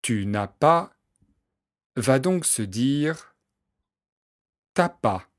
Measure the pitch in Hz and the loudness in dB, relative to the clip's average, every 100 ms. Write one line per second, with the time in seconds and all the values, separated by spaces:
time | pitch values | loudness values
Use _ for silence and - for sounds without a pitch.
0 | - 110 101 104 98 _ 147 170 190 _ | -4 -4 -2 -4 -4 _ 4 4 0 _
1 | _ _ _ _ _ _ _ _ _ - | _ _ _ _ _ _ _ _ _ -4
2 | 120 131 156 185 - - 101 101 127 143 | 2 2 2 -2 -2 -2 -4 -2 0 0
3 | 151 160 - _ _ _ _ _ _ _ | -2 -6 -14 _ _ _ _ _ _ _
4 | _ _ _ _ _ _ _ - 175 - | _ _ _ _ _ _ _ 0 0 0
5 | 113 95 - | -2 -2 -8